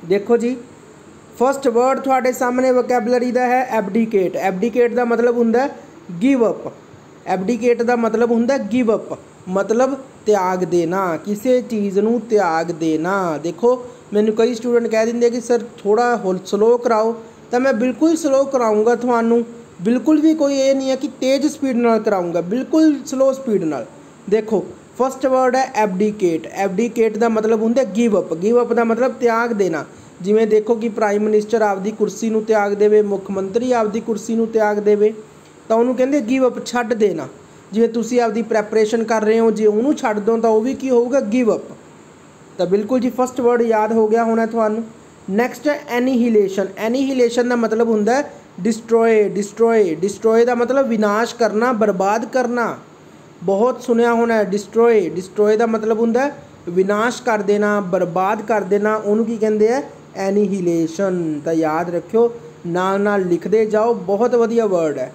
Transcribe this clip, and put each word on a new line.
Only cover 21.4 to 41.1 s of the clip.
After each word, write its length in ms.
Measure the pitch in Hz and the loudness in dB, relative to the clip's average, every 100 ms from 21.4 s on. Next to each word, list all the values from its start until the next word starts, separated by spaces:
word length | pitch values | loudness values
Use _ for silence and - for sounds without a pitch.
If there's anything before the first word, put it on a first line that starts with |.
| 294 | 0
speed 280 | 311 269 240 | -2 -2 0
ਨਾਲ 240 | 240 226 | 2 2
ਕਰਾਊਂਗਾ, 420 | 220 202 175 175 | 2 -2 -2 -2
ਬਿਲਕੁਲ 540 | 175 233 262 320 320 285 - | -2 -4 0 2 4 2 -4
slow 280 | 262 269 | 0 0
speed 300 | 262 - 202 | 0 -2 -2
ਨਾਲ। 220 | 165 139 110 - - - - | 0 -4 -8 -16 -20 -18 -2
ਦੇਖੋ 360 | 208 214 214 - - - - | -2 0 -2 -4 -14 -20 -4
first 240 | 254 254 277 | -4 -2 0
word 300 | 262 254 254 | 2 2 2
ਹੈ 160 | 254 - | 0 0
abdicate। 720 | 214 185 214 208 180 160 - | -2 0 -2 0 0 -2 -6
Abdicate 680 | - 196 180 240 233 220 214 | -4 -4 -2 -2 0 0 2
ਦਾ 120 | 233 | 0
ਮਤਲਬ 320 | 220 220 226 | 0 0 0
ਹੁੰਦਾ 200 | 220 240 | 2 0
ਹੈ 60 | 247 190 | 0 0
give 180 | 233 202 | 2 2
up। 160 | 165 165 190 | -2 -2 2
give 200 | 240 240 | 2 2
up 60 | |
ਦਾ 100 | 233 | 0
ਮਤਲਬ 300 | 233 226 254 | 0 0 -2
ਤਿਆਗ 400 | 233 240 226 240 | 0 0 0 -2
ਦੇਣਾ। 320 | 220 190 165 127 - - - | 0 -2 -2 -8 -16 -20 -12
ਜਿਵੇਂ 260 | 180 214 220 | 0 2 4
ਦੇਖੋ 280 | 214 214 233 | 2 2 -2
ਕਿ 140 | 226 | -2
prime 340 | 214 220 202 | -2 0 0
minister 380 | 214 214 208 233 | 2 0 2 0
ਆਪਦੀ 300 | 208 196 190 | 0 0 -4
ਕੁਰਸੀ 380 | 220 202 185 226 | -2 -4 -2 -2
ਨੂੰ 140 | 220 | -2
ਤਿਆਗ 300 | 220 214 202 | 0 0 0
ਦੇਵੇ, 280 | 202 208 214 | 2 4 4
ਮੁੱਖ 300 | 208 196 190 | 2 -2 -4
ਮੰਤਰੀ 400 | 196 190 202 254 | -6 -4 -2 0
ਆਪਦੀ 280 | 240 214 208 | 0 0 -4
ਕੁਰਸੀ 360 | 226 214 - 226 | -4 -6 -4 -2
ਨੂੰ 120 | 226 | 0
ਤਿਆਗ 300 | 226 208 208 | 0 0 0
ਦੇਵੇ, 360 | 208 208 208 220 - - - - - | 2 2 2 0 -16 -20 -20 -20 -2
ਤਾਂ 80 | 220 | 0
ਉਹਨੂੰ 180 | 247 254 | 0 0
ਕਹਿੰਦੇ 220 | 254 285 | 0 0
give 360 | 214 262 254 | 0 0 0
up, 120 | 247 - | -2 -6
ਛੱਡ 280 | 247 226 | -4 -2
ਦੇਣਾ। 340 | 226 208 170 131 - - - - | 0 0 -2 -10 -14 -20 -20 -8
ਜਿਵੇਂ 180 | 202 226 | 0 0
ਤੁਸੀਂ 320 | 226 226 247 | 0 -2 0
ਆਪਦੀ 200 | 233 220 | 0 -2
preparation 600 | 220 220 208 220 214 233 | -2 -2 0 0 0 0
ਕਰ 180 | 220 226 | 0 0
ਰਹੇ 180 | 214 226 | 2 2
ਹੋ, 120 | 226 | 2
ਜੇ 140 | 208 214 | 2 2
ਉਹਨੂੰ 280 | 208 254 | 2 0
ਛੱਡ 260 | 302 254 214 | 0 -2 -2
ਦਿਓ 180 | 202 226 | 0 0
ਤਾਂ 120 | 226 | 2
ਉਹ 120 | 220 | 2
ਵੀ 120 | 226 | 0
ਕੀ 160 | 269 262 | -4 0
ਹੋਊਗਾ, 300 | 240 240 | 0 2